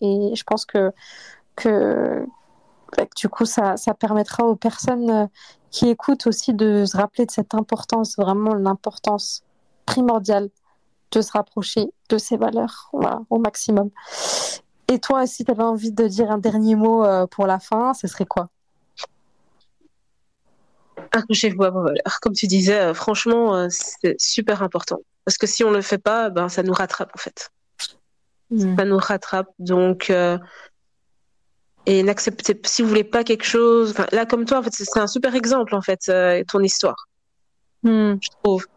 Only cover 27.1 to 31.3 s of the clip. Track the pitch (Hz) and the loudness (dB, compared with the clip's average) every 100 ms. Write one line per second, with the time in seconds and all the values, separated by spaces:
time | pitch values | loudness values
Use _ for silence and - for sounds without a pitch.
27.1 | - - - - _ _ - - _ _ | -12 -16 -14 -18 _ _ -14 -14 _ _
28.1 | _ _ _ - 226 190 185 196 196 - | _ _ _ -4 0 0 2 2 2 0
29.1 | 196 - 190 190 - 180 180 180 185 - | -4 -4 -6 -6 -8 0 2 2 2 0
30.1 | 180 175 175 - - - _ _ _ _ | 2 2 -2 -8 -20 -20 _ _ _ _
31.1 | _ _ | _ _